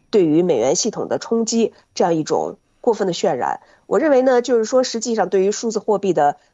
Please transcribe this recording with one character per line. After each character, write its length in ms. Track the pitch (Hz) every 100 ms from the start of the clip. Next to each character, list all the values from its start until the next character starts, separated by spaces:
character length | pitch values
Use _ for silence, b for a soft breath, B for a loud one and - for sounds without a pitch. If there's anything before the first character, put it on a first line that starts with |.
| _
对 140 | 220
于 180 | 165 151
美 140 | 180 139
元 200 | 120 170
系 160 | 233
统 160 | - 101
的 100 | 120
冲 260 | - 226
击 300 | 226 233 226 b b
这 120 | -
样 100 | 185
一 80 | 165
种 340 | 151 139 78 - _ _
过 100 | -
分 140 | 214 196
的 80 |
渲 180 | 170 202
染。 280 | 139 80 - b b b
我 120 | 202
认 120 | 311
为 100 | 262
呢， 220 | 262 247
就 160 | 240 240
是 80 | 220
说 160 | 254
实 180 | 254 226
际 140 | 233
上 160 | 220 190
对 100 | 196
于 100 | 190
数 200 | 208 233
字 80 | 214
货 200 | - 202
币 140 | 196
的 240 | 165 147 - b